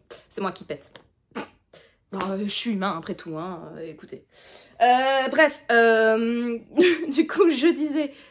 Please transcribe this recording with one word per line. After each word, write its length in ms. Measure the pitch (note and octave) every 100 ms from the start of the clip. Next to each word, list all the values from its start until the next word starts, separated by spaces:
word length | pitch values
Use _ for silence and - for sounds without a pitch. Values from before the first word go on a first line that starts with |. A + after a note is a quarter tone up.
| - - _
c'est 100 | -
moi 140 | F#3+
qui 100 | F3+
pète. 380 | - D3 _ - _ _ _ - - _ _ - _ _ _
Bon, 80 | G3 F#3
euh, 80 | G3
je 60 | G#3
suis 220 | - A#3+
humain 240 | G3+ G3 E3
après 180 | E3 E3+
tout, 200 | E3+ D#3
hein, 280 | F3+ E3+ D#3 D#3
euh, 40 | D#3+
écoutez. 360 | D3+ - C3+ _ _ - - - -
Euh, 480 | A#3+ B3+ C4 C4+ C4
bref, 340 | D4+ D4+ C#4+ -
euh, 880 | A#3 A#3 A3+ A3 A3 A#3 A#3 A#3+ A#3 - A#3+ F4+
<laughs> 260 | D#4+ D#4+
du 160 | C#4 -
coup, 220 | - F4+
je 180 | C4 D#4+
disais, 460 | D4+ D4+ C#4+ C#4+ - -